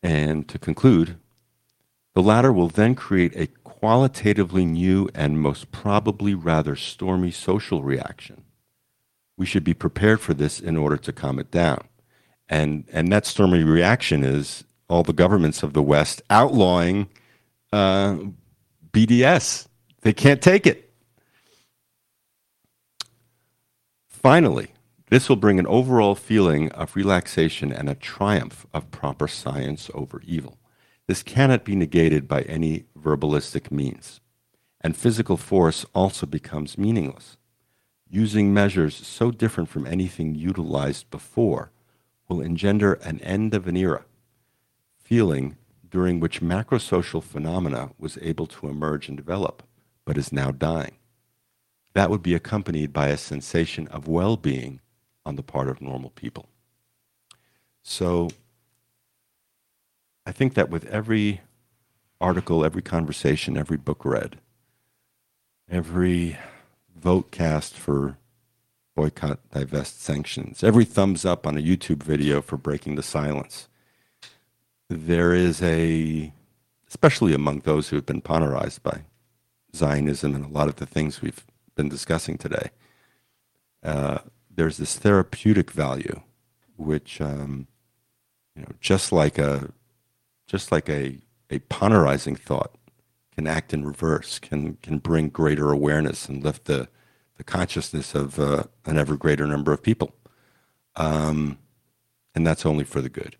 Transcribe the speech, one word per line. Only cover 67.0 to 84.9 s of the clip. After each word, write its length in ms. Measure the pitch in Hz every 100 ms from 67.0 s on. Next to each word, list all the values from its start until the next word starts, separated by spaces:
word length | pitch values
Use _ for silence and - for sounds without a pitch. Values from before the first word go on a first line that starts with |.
| 90 92 -
cast 420 | - 82 76 -
for 440 | - - 71 69 67 _ _ _ _ _ _ _ -
boycott, 440 | 76 - 76 69 _
divest, 540 | 71 69 73 69 -
sanctions, 600 | - 73 76 - 78 -
every 220 | 107 110 113
thumbs 400 | - 98 87 95
up 220 | 87 -
on 100 | 76
a 40 |
YouTube 420 | 78 90 - 76
video 400 | 71 76 73 71
for 140 | 69 69
breaking 360 | 71 71 -
the 80 | 73
silence, 680 | 73 78 73 73 - - - _ _ _ _ _ - _ _ _ _ _ _
there 460 | 85 80 85 87
is 300 | 87 90 80
a, 680 | 90 80 82 80 80 80 78 - _ _ _ _ _
especially 460 | - 156 - 104
among 280 | 71 73 73
those 280 | 80 76 76
who 60 | 76
have 100 | 69
been 160 | 73
Ponerized 640 | - 80 78 67 - -
by 220 | - 78 78 _ _ _ _ _ _ -
Zionism 600 | 76 73 73 71 73 71
and 100 | 71
a 40 |
lot 180 | 76 76
of 80 | 76
the 100 | 87
things 380 | - 76 69
we've 200 | 76 - _ _ _
been 160 | - 73
discussing 480 | 71 - 82 - 76
today, 320 | - - - _ _ _ _ _ _ _ _ _ _ _
uh, 380 | 80 73 71 71 - _ _
there's 240 | - 82 76
this 180 | -